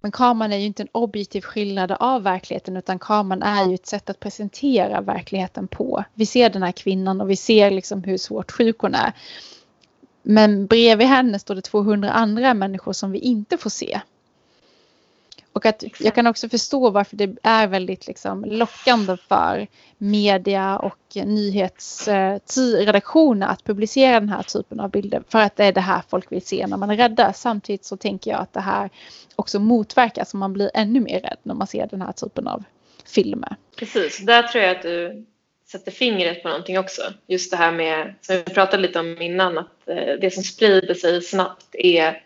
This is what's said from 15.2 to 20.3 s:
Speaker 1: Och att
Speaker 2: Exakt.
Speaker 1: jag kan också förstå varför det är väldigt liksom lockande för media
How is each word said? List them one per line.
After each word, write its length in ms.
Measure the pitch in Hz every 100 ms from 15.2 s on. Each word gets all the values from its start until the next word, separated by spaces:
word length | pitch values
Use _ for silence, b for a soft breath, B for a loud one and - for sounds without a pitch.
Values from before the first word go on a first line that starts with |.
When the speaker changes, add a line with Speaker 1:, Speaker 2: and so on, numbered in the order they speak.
| b b b
Speaker 1:
Och 120 | - 220
att 180 | 214
Speaker 2:
Exakt. 220 | 214 - 220
Speaker 1:
jag 100 | 240
kan 120 | 233
också 220 | 220 226
förstå 400 | 233 - 277 247
varför 260 | 202 202 208
det 200 | 202 220
är 240 | 220 226 214
väldigt 400 | 190 180 185 -
liksom 380 | - 196 196 208
lockande 720 | 214 226 - - 240 196 180 _
för 400 | 185 165 190 208 b b _
media 800 | 202 208 208